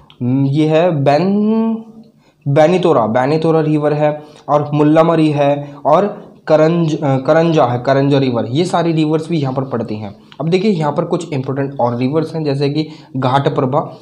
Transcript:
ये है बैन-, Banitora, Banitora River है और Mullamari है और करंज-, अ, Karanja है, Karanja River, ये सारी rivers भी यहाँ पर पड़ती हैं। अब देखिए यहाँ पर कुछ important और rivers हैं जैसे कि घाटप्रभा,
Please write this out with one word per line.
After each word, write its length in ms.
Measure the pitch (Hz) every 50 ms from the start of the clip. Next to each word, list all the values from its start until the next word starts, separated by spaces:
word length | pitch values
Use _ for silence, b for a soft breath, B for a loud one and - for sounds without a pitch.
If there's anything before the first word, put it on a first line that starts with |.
| B B - - 127
ये 440 | 120 131 135 139 135 135 156 151
है 360 | 156 156 156 175 185 165 143 139
बैन-, 720 | 143 139 147 143 190 202 208 208 214 220 226 226 226 226 226 - - - - - - _ b b b b _ _ 143
Banitora, 580 | 139 151 156 160 185 180 175 175 151 131 110
Banitora 540 | 107 113 127 127 139 156 160 160 165 160 160
River 320 | 156 156 151 151 147 147 147
है 300 | 147 151 151 151 B B B B B B -
और 220 | 143 151 151 143 143
Mullamari 560 | 147 151 151 156 160 165 170 165 160 156 151
है 440 | 147 143 143 143 143 143 - - - - -
और 380 | 135 151 175 202 202 - - - - - - _
करंज-, 560 | - 156 151 156 160 170 170 170 151 156 - 160
अ, 140 | 139 135 127
Karanja 460 | 131 156 156 165 165 170 160 156 135
है, 140 | 120 123 120
Karanja 400 | - 139 135 139 139 143 143 135
River, 280 | 135 131 120 113 107
ये 180 | 117 123 151 180
सारी 280 | 180 - 175 170 170 160
rivers 360 | 156 156 151 160 156 156 -
भी 100 | 175 156
यहाँ 160 | 139 131 131
पर 100 | 139 131
पड़ती 320 | 131 - 113 110 110 107
हैं। 200 | 107 107 101 - B B B B -
अब 80 | 143 165
देखिए 220 | 185 190 185 220
यहाँ 220 | 196 156 156 147 139
पर 120 | 175 165
कुछ 280 | - 185 160 - - 151
important 480 | 131 127 - 131 139 139 139 143 -
और 160 | 117 123 120
rivers 380 | 120 127 127 147 160 151 - 160
हैं 100 | 165 156
जैसे 240 | 143 135 139 143 139
कि 180 | 143 156 156 B B B B B B
घाटप्रभा, 800 | 135 127 127 131 139 135 151 139 147 131 127 131 156 180 B B B